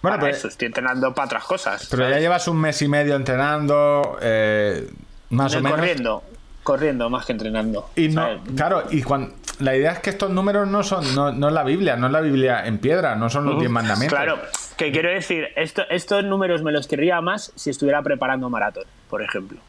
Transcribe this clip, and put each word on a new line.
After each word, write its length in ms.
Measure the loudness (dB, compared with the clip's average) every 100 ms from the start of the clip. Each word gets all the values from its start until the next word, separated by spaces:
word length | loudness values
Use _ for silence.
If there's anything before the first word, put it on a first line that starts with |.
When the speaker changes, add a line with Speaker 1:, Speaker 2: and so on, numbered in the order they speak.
Speaker 1:
Bueno, 160 | 0 2
Speaker 2:
para 20 |
Speaker 1:
pues 180 | 0 -2
Speaker 2:
eso, 100 | -6
estoy 160 | -6 -6
entrenando 480 | -2 -2 0 0 0
para 120 | -2
otras 180 | -4 -4
cosas, 420 | -4 -2 -6 -4
Speaker 1:
pero 140 | 0
ya 60 | 2
Speaker 2:
¿sabes? 120 | 2
Speaker 1:
llevas 240 | 2 2 2
un 80 | 0
mes 220 | 0 0
y 80 | 2
medio 260 | 2 2 0
entrenando, 1000 | 0 0 0 0 2 4 4 4 0 -2
eh, 680 | 0 2 4 4 2 0 -6 -14 -20 -20 -4
más 240 | 0 2
Speaker 2:
No, 60 | 0
Speaker 1:
o 20 |
menos. 160 | 0 2
Speaker 2:
corriendo, 440 | 2 0 -2 -4 -6 -20 -20 -10
corriendo 460 | -2 0 2 0 0
más 160 | -2 -2
que 60 |
entrenando, 580 | -4 -2 -2 -2 -4 -6 0
Speaker 1:
Y 140 | 2
no, 120 | 2
Speaker 2:
¿sabes? 180 | 0 -4 -6
Speaker 1:
claro, 300 | -2 0 0 0
y 100 | -2
cuan-, 300 | 0 -2 -2 -10 -14 -2
la 140 | 0
idea 200 | 2 2
es 60 | 0
que 100 | -4
estos 220 | -2 0
números 360 | 2 2 2 2
no 160 | 0
son, 320 | 0 -2 0 0
no, 160 | 0
no 160 | 2 2
es 60 |
la 100 | 2
Biblia, 320 | 2 2 2 2
no 120 | 2
es 40 |
la 80 | 2
Biblia 460 | 2 4 4 2 0
en 120 | -2
piedra, 360 | 2 2 2 0
no 140 | 0
son 160 | 0 0
los 80 |
Speaker 2:
Ujú. 60 | 0
Speaker 1:
diez 100 | 0
mandamientos. 480 | 0 0 0 0 0
Speaker 2:
Claro, 200 | 0 -2 -6 -10 -10 -4
que 160 | -2
quiero 200 | 0 0
decir, 360 | -2 -2 -4 -4 -4
esto, 280 | -4 -2 -2
estos 360 | -4 0 0 0
números 360 | 0 2 0
me 120 | 0
los 140 | -2 0
querría 340 | 2 2 2
más 320 | 0 -4 -6 -8
si 140 | -6
estuviera 320 | 0 2 2
preparando 480 | 0 0 0 0 -2
maratón, 340 | -2 -2 -4 -14 -18 -8
por 120 | -6
ejemplo. 360 | -4 -6 -8 -18